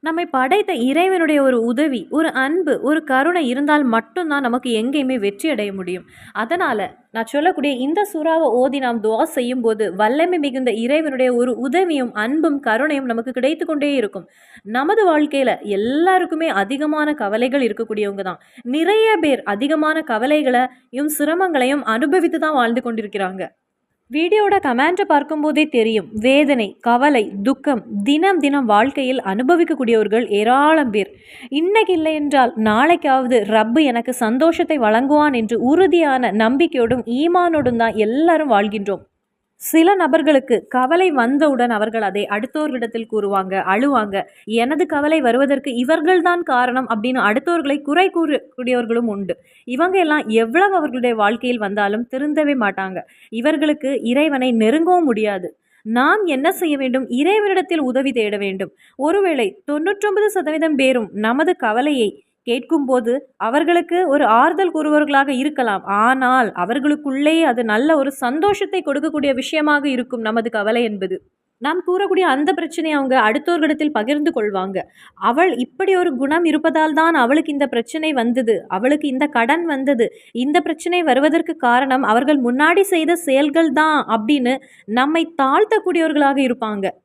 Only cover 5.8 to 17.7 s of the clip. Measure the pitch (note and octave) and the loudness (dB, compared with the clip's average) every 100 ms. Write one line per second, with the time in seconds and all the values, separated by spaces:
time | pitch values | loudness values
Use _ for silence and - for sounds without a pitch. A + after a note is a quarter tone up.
5.8 | F3+ F3+ - - - - A3+ F4 E4+ A3+ | -8 -10 -12 -20 -16 -8 -4 -2 -2 -2
6.8 | F#3+ - _ A3 A3+ C#4+ D#4+ F4+ C#4+ C4 | -6 -10 _ -8 -4 0 0 0 -2 -2
7.8 | C4+ F4 G4 E4 D#4 D#4+ D#4 A#3+ C4 C4+ | -2 -2 -2 -2 0 2 2 2 0 0
8.8 | B3+ A#3 G#3+ A3 D#4 D4 B3 B3+ A3+ A3 | -2 -2 -2 0 -2 -2 -4 -2 -2 0
9.8 | G#3 F#3 G#3+ C#4 F4 F4+ C#4+ B3+ B3+ A3 | -2 0 0 2 0 0 -2 -2 -4 -2
10.8 | A#3 D4+ D#4 C4 B3+ A#3+ B3 A3+ C4 D#4 | 0 0 -2 -2 0 2 0 -2 -2 0
11.8 | F#4 D4 B3 G#3 A3 D4+ D#4+ C#4 B3 A3 | 0 0 -4 -4 -4 0 0 -2 -2 -2
12.8 | D4 C#4+ C4 A3+ A#3 B3+ B3+ D#4 E4+ D4+ | 0 -2 -4 -6 -4 -2 -2 -2 -4 -2
13.8 | C#4+ C#4 G#3 G3 E3 _ _ - F#3+ A#3 | 0 0 -2 -6 -16 _ _ -20 -8 -4
14.8 | C#4+ G#4+ G4 D4+ D4 C#4 B3+ G3 G#3 G3 | 0 2 4 2 0 0 0 -2 -2 -2
15.8 | A3 C#4 F4 F#4 F4+ D#4+ D#4+ A3+ D4 C4+ | -2 0 2 2 0 -4 -2 -2 -2 -2
16.8 | D4+ D4+ D4+ D4 G#3 G#3+ B3 C#4 A#3+ | -2 -2 -2 -2 -2 -2 0 0 -2